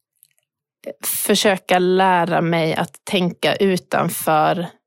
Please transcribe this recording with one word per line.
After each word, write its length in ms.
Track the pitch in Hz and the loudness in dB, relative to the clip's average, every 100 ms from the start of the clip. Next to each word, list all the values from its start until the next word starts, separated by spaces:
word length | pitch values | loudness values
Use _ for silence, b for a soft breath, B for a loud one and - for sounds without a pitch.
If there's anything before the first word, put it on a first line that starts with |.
| _ _ _ _ _ _ _ _ - - | _ _ _ _ _ _ _ _ -18 -12
försöka 760 | - - - 202 214 190 - 180 | -8 -8 0 2 2 0 0 0
lära 600 | 180 185 190 180 170 160 | 2 2 4 2 2 0
mig 340 | 165 170 160 | 0 0 0
att 260 | - 170 - | -2 -4 -8
tänka 520 | - 202 175 175 156 - | -6 -2 -2 -2 -2 0
utanför, 1120 | 196 180 - 139 151 - - 156 156 180 175 - | 0 0 -2 -2 -2 -4 0 2 2 0 -4 -10